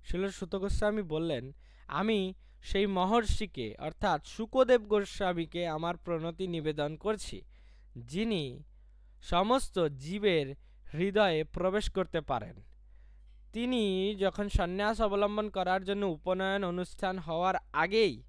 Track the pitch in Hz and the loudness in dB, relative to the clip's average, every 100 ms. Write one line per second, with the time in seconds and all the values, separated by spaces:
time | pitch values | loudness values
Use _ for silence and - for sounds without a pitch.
0 | - 175 196 - 180 196 196 - 214 214 | -2 -2 -2 -4 -6 -4 0 2 2 0
1 | 175 156 165 131 131 - - - - 143 | -2 -2 0 -2 -6 -16 -20 -20 -6 -2
2 | 208 214 185 190 - - - 196 202 185 | 0 0 -2 -8 -20 -18 -2 0 2 2
3 | 185 233 214 - 190 - 110 - 147 - | 4 4 4 2 0 -4 -6 -6 -8 -2
4 | 202 151 - - 226 262 254 247 208 208 | 0 0 -4 -10 0 4 6 6 6 0
5 | 196 - 190 170 160 170 170 156 170 175 | 0 -2 -2 0 -4 -4 -4 -2 -4 -6
6 | - 165 165 165 190 170 151 151 147 156 | -4 -2 -4 -4 -4 -2 -2 -2 -2 -2
7 | 202 214 - - - - - - - 120 | -4 -2 -4 -10 -14 -20 -20 -20 -18 -16
8 | 117 165 226 196 139 131 - - - - | -8 -2 0 -2 -4 -10 -18 -20 -20 -20
9 | - - - 175 202 262 - 190 160 135 | -20 -20 0 2 4 2 2 0 0 -2
10 | 143 202 202 165 139 139 - - - 151 | -8 0 4 4 0 -8 -18 -20 -10 -2
11 | 190 196 202 156 156 170 185 202 - 190 | 2 4 4 4 -2 0 0 2 0 -2
12 | 180 170 151 123 - - - - - - | -2 -4 -2 -4 -4 -16 -20 -20 -20 -20
13 | - - - - - 220 247 254 208 185 | -20 -20 -20 -20 -12 -4 0 2 2 2
14 | 196 208 190 190 202 - 175 185 208 214 | -2 0 0 0 0 0 0 0 0 2
15 | 220 202 208 208 214 190 180 185 190 202 | 0 2 2 0 -2 -2 0 0 0 -2
16 | 202 156 185 185 190 196 185 175 180 - | -2 -2 -2 0 0 0 -2 -2 -6 -4
17 | 190 190 160 165 180 180 - 147 170 220 | -4 -4 -4 0 0 0 -2 0 2 4
18 | 208 113 | 2 0